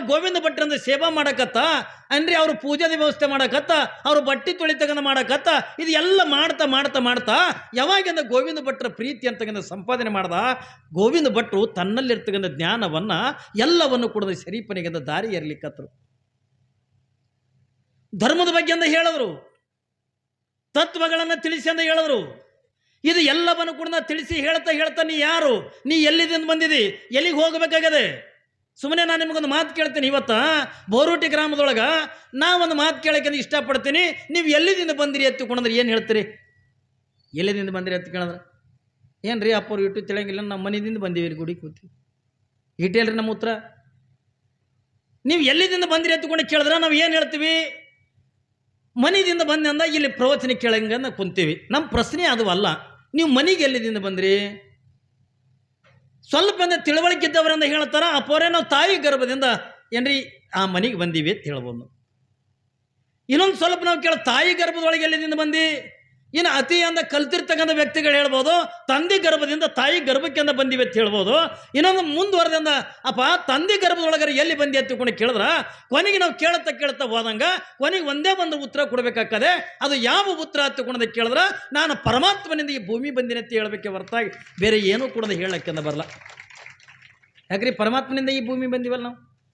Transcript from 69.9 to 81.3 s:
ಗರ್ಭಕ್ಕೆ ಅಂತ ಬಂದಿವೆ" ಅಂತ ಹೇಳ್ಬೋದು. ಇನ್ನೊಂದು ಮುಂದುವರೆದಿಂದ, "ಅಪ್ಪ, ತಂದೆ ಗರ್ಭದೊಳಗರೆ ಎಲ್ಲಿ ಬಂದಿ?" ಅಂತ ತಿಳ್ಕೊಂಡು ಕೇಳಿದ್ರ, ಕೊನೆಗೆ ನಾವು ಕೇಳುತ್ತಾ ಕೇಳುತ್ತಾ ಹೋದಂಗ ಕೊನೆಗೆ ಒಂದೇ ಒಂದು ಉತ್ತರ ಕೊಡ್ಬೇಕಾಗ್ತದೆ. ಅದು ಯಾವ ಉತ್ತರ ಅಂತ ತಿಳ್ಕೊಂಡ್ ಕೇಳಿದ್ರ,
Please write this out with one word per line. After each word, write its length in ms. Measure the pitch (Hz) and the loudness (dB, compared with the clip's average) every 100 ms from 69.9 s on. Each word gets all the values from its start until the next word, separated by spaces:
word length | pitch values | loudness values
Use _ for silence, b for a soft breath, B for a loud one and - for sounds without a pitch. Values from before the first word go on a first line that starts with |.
| 349 | 2
ಗರ್ಭಕ್ಕೆ 400 | 269 262 320 - | 2 0 0 0
ಅಂತ 100 | 294 | 0
ಬಂದಿವೆ" 340 | 269 269 254 | 0 0 0
ಅಂತ 100 | 247 | 0
ಹೇಳ್ಬೋದು. 380 | 220 214 208 190 294 330 B B | 0 0 0 2 2 0 B B
ಇನ್ನೊಂದು 280 | 262 359 381 | 2 2 2
ಮುಂದುವರೆದಿಂದ, 640 | 330 294 403 370 330 320 311 277 196 B | 0 -2 0 2 2 2 0 0 -2 B
"ಅಪ್ಪ, 160 | 254 202 262 349 - | -6 0 2 2 0
ತಂದೆ 340 | 269 359 403 | 0 2 2
ಗರ್ಭದೊಳಗರೆ 540 | 370 349 330 311 302 | 2 0 0 0 2
ಎಲ್ಲಿ 200 | 269 320 | 2 0
ಬಂದಿ?" 240 | 302 285 269 | 0 0 0
ಅಂತ 100 | 262 | -2
ತಿಳ್ಕೊಂಡು 240 | 240 247 | -2 -4
ಕೇಳಿದ್ರ, 280 | - 226 233 226 320 - B - | 0 0 0 0 0 -2 B -4
ಕೊನೆಗೆ 300 | 277 392 392 | 0 2 2
ನಾವು 160 | 359 | 0
ಕೇಳುತ್ತಾ 360 | 349 311 349 330 | 2 0 0 -2
ಕೇಳುತ್ತಾ 340 | 240 277 269 | -4 -4 -4
ಹೋದಂಗ 380 | 262 226 226 214 320 370 B - | -4 -2 -2 -2 0 -2 B -4
ಕೊನೆಗೆ 260 | 277 381 | -2 -2
ಒಂದೇ 280 | 302 285 330 | -2 -2 0
ಒಂದು 260 | 381 339 302 | 0 0 -4
ಉತ್ತರ 240 | 277 285 | -4 -2
ಕೊಡ್ಬೇಕಾಗ್ತದೆ. 920 | 285 247 240 240 - 214 294 349 - - | -2 0 -2 -2 -2 0 2 0 -2 -6
ಅದು 120 | 269 | -2
ಯಾವ 420 | 277 233 339 403 330 | 0 2 2 2 -2
ಉತ್ತರ 200 | 311 294 | -4 -2
ಅಂತ 160 | 277 269 | -2 -2
ತಿಳ್ಕೊಂಡ್ 380 | 240 247 226 | -6 -4 -4
ಕೇಳಿದ್ರ, 240 | 233 233 | -2 0